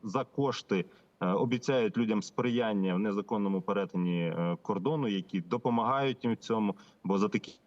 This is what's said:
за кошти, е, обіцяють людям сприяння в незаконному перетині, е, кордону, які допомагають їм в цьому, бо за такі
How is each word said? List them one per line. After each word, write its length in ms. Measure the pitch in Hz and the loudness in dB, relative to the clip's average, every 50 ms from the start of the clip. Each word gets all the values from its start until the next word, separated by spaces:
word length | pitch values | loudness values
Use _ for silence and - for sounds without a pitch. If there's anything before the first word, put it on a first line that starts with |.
| - | -8
за 200 | 110 92 135 131 - - | -2 -2 -2 -2 -2 -4
кошти, 500 | - 139 139 120 - - _ 104 95 87 - - - - _ _ _ | -2 -2 0 -2 -4 -2 _ 0 0 0 -2 -8 -20 -20 _ _ _
е, 60 | - 90 | -2 0
обіцяють 680 | - 202 - 120 123 123 - - 135 127 117 104 90 117 | 2 2 2 2 0 -2 0 2 2 2 2 2 2 0
людям 240 | 120 107 107 104 | 2 2 2 0
сприяння 760 | 95 - - - 123 123 117 120 120 110 107 101 95 95 92 | -2 -4 -4 -2 0 0 2 2 2 2 2 2 2 2 2
в 40 | 90 | 2
незаконному 600 | 104 107 98 101 98 - 117 107 101 98 98 95 | 0 0 -2 -2 -2 -2 -2 -2 0 0 0 -2
перетині, 600 | 87 - 101 101 98 87 - 90 90 90 87 85 | -2 0 -2 -2 -2 -2 -2 -2 0 2 2 0
е, 360 | 85 85 82 85 85 87 87 85 | 0 0 -2 -2 0 -2 -2 -4
кордону, 460 | - - 107 98 87 131 156 156 139 113 | -2 -4 -4 -2 0 -2 -2 0 0 0
які 340 | 101 95 90 - - 190 | -2 -2 -4 -2 -4 -6
допомагають 840 | 165 - 170 120 - 127 120 117 113 113 135 135 139 135 123 - - | -2 -2 -4 -2 0 0 0 2 2 0 0 0 0 -2 -2 -2 -2
їм 100 | 120 113 | -2 -2
в 40 | - | -2
цьому, 380 | - - 113 113 107 101 95 - - - - _ _ | -2 -2 0 0 0 0 -2 -4 -10 -20 -20 _ _
бо 140 | 92 98 98 | 0 2 2
за 120 | 98 104 | 2 2
такі 300 | - 110 - - - - _ | 0 -2 -4 -4 -20 -20 _